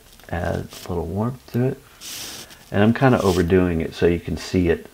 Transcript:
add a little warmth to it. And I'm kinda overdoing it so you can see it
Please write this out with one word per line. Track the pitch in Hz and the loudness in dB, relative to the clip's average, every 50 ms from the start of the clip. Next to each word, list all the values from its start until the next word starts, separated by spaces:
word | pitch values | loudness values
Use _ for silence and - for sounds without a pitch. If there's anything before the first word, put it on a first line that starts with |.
| - - - - - - | -16 -20 -20 -20 -14 -10
add | - 87 87 87 92 90 90 - - - - | -8 -6 -4 -4 -4 -4 -6 -8 -12 -14 -10
a | - | -6
little | 87 85 80 | -6 -6 -4
warmth | 82 87 101 110 123 135 - - - - | -4 -4 -4 -4 -4 -4 -8 -12 -6 -2
to | 120 127 | -2 0
it. | 131 - - - - - - - - - - - - - - - - - - - - | 0 -2 -6 -12 -20 -20 -20 -16 -14 -14 -12 -14 -14 -14 -16 -18 -20 -20 -20 -14 -4
And | - 98 104 | 0 2 4
I'm | 110 117 | 4 4
kinda | - 139 131 123 - | 4 4 4 4 4
overdoing | - 98 90 92 87 82 95 92 90 90 85 80 | 4 2 2 2 2 4 4 4 4 2 0 -2
it | 80 - - | -2 -4 -2
so | - 92 87 | 0 2 2
you | 87 85 | 2 2
can | - - 82 | -2 -6 -8
see | 80 - - - 95 90 82 | -8 -6 -2 -2 0 2 2
it | 82 76 - - | 0 0 -4 -10